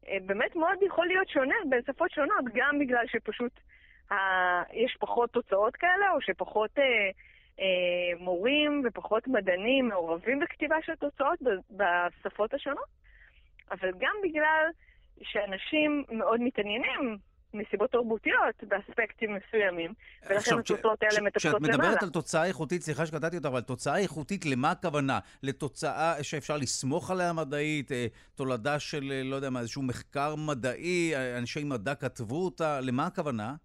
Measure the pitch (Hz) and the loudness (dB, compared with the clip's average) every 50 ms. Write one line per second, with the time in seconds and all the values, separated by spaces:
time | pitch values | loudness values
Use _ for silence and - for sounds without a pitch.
0 | - - - 196 190 190 196 202 254 - - 339 311 339 392 359 392 370 - - | -8 -6 -6 -6 -2 -2 -2 0 0 -2 0 0 2 2 2 2 2 0 2 2
1 | 339 359 370 381 381 - - 302 262 262 359 466 392 285 262 240 240 - 262 - | 2 2 4 2 0 2 2 2 2 4 2 0 0 2 0 0 0 -2 -2 0
2 | 320 370 - - 285 302 415 392 285 240 214 233 254 277 294 285 294 247 254 240 | 0 0 2 0 0 2 2 0 0 0 0 2 2 2 2 2 2 2 2 2
3 | 233 254 - 226 - - 208 - 240 240 _ - _ - - - - - - - | 2 0 -2 -4 -4 -4 -6 -4 -4 -6 _ -8 _ -20 -20 -20 -20 -20 -20 -20
4 | - _ 208 202 196 190 185 185 180 180 180 180 170 - - - 220 254 - - | -6 _ -2 0 2 2 4 4 4 4 4 2 0 -2 0 0 0 0 0 -4
5 | - 202 202 220 240 233 _ 233 240 _ - 190 208 226 - - - 349 359 381 | -4 -2 2 2 2 2 _ -2 0 _ 2 2 2 2 0 0 2 2 4 4
6 | 415 392 359 294 233 - 185 - 185 175 - 214 214 208 _ - 285 269 240 220 | 4 2 2 2 0 -2 -2 -4 -4 -2 0 0 0 0 _ 2 4 4 4 4
7 | 202 190 190 _ - - - _ _ _ _ - 190 190 185 180 180 175 175 180 | 2 0 -2 _ -16 -20 -20 _ _ _ _ -2 0 2 2 2 2 2 2 0
8 | 180 175 175 170 180 180 185 170 190 240 285 302 302 302 294 294 269 240 - - | 0 -2 -2 -4 -2 -2 -2 0 2 2 4 4 2 2 2 0 0 -2 -4 -4
9 | 175 - 208 220 - - 254 220 196 190 175 180 190 226 262 269 254 240 208 190 | -4 0 0 0 0 2 0 0 2 2 0 2 2 2 2 4 4 2 0 0
10 | 165 165 165 170 180 214 254 285 320 - - - 311 285 320 311 320 - 330 - | 0 0 -2 -2 0 0 0 0 0 -4 -4 -4 -2 0 0 0 0 -4 -8 -4
11 | - 285 - - 277 277 339 349 294 254 208 185 - _ - 190 202 185 175 175 | -4 -6 -2 0 0 0 0 0 0 0 0 0 -4 _ -4 0 2 2 4 2
12 | 175 175 - - - 202 - - 208 226 - 285 - 285 277 381 523 587 - _ | 2 0 -2 -4 -10 -10 -2 -2 -2 0 0 -4 -4 -4 -6 -6 -8 -12 -14 _
13 | _ - - - - - _ - - - _ - - - 202 180 190 190 185 185 | _ -20 -20 -20 -20 -20 _ -20 -20 -20 _ -20 -12 -10 -10 -4 -4 -4 -2 -2
14 | 226 285 392 427 392 359 302 302 302 311 320 311 311 320 339 - - - - - | -2 -2 -2 0 -2 -2 0 2 2 4 4 4 4 2 0 -4 -16 -20 -20 -20
15 | - - - - 214 - - 220 202 202 190 190 - - - 302 302 302 294 294 | -20 -20 -20 -18 -14 -6 -4 -4 -2 -2 -4 -8 -6 0 2 2 4 4 2 0
16 | 269 - 226 226 208 - 226 233 240 247 - - 208 208 208 226 302 269 262 - | -2 -4 -4 -2 2 2 2 2 2 0 -2 -2 -4 -2 -2 -2 -2 -4 -2 -2
17 | 302 240 214 202 - _ _ _ - _ - 208 214 - - 196 208 254 - 240 | -4 -4 -4 -8 -12 _ _ _ -20 _ -10 -10 -8 -6 -2 -2 0 2 2 0
18 | 247 226 226 208 - 294 466 494 392 269 240 _ - 208 202 190 196 - 233 - | 2 2 -2 -2 0 2 2 4 4 2 0 _ -6 -4 -4 -4 -4 -4 -2 -2
19 | 226 214 - - 240 214 208 196 196 - - 220 208 190 180 175 165 165 214 - | -2 -2 -2 -6 -6 -4 -4 -6 -8 -2 0 2 2 2 0 -2 -6 -6 -8 -12
20 | - - - - - - 196 202 214 240 - 233 226 - - 208 - 226 214 214 | -18 -20 -20 -20 -4 0 0 2 4 2 2 2 2 0 -2 2 2 2 2 4
21 | 226 214 208 208 208 202 - 208 - 165 147 151 147 - 226 254 302 - 226 185 | 2 2 2 4 2 2 0 2 2 2 2 4 4 4 4 4 4 4 4 2
22 | 165 185 147 165 147 - - 160 160 180 190 - 160 127 180 175 - 156 147 135 | 0 0 -2 -4 -4 0 2 2 2 2 0 -2 -4 -2 -2 -4 -2 -4 -2 -2
23 | 165 160 156 156 131 - 170 175 135 151 127 127 110 - 127 120 - 147 139 175 | -2 -2 -2 -4 -4 -2 -4 -2 -4 -2 -2 -2 -2 -4 -6 -4 -2 0 0 0
24 | 202 170 147 160 147 - 196 190 - 156 135 123 127 156 180 - - 175 147 147 | 0 0 -2 -6 -6 -6 -6 -4 -2 0 0 2 2 0 0 0 -2 -2 0 0
25 | 139 135 131 107 - - - - - 135 131 - - 139 - - - 147 120 107 | 0 2 0 0 -2 -6 -18 -8 -6 -6 -6 -4 -6 -8 -6 -4 -4 -4 -2 0
26 | 156 165 170 147 147 - - 151 127 - 156 151 143 120 - - - 131 139 175 | 0 0 0 0 -4 -6 -6 -6 -4 -2 -2 -2 -2 -2 -4 -2 -2 -2 -2 -2
27 | - - 185 185 180 175 170 165 160 139 143 147 147 151 151 151 135 - 147 123 | -2 -2 -2 0 0 0 0 0 -2 -4 -2 -2 -2 0 0 -2 -2 -4 -4 -2
28 | 123 113 - - - _ _ - 139 131 127 120 107 143 147 147 - - - 156 | -2 -4 -6 -8 -20 _ _ -6 -2 -2 -2 -2 0 -2 -2 -2 -4 -4 -6 -6
29 | 135 135 139 135 131 131 135 135 135 135 127 127 120 117 - 139 135 127 120 - | -4 -4 -4 -4 -4 -4 -4 -4 -4 -4 -4 -4 -4 -4 -4 -4 -4 -4 -4 -4
30 | - _ - 143 139 151 151 151 151 151 147 127 104 131 123 - - 170 180 175 | -8 _ -4 -2 -2 -2 -2 -4 -2 -2 -2 -2 -2 -4 -4 -2 -4 -2 0 0
31 | 170 165 156 135 131 127 123 123 120 117 - 160 151 147 135 120 95 127 143 - | 0 0 0 0 -2 -2 -4 -4 -6 -4 -4 -4 -4 -2 -4 -2 -2 -4 -4 -2
32 | - 131 - - 123 98 120 160 185 180 - - 165 156 147 139 127 131 120 127 | -4 -6 -6 -6 -8 -6 -4 -2 -2 -2 -2 -2 -2 -2 0 -2 -2 0 0 0
33 | 147 180 175 - 165 151 131 110 104 113 139 156 _ | 0 -2 -2 -2 -2 -2 -2 -2 -4 -4 -6 -10 _